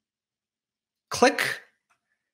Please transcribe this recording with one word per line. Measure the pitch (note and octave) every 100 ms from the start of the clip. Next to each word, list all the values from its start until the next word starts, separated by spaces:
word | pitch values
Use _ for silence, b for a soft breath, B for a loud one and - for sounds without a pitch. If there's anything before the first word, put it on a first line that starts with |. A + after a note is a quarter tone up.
| _ _ _ _ _ _ _ _ _ _ -
click, | - B3+ D4 - - - _ _ _ _ _ _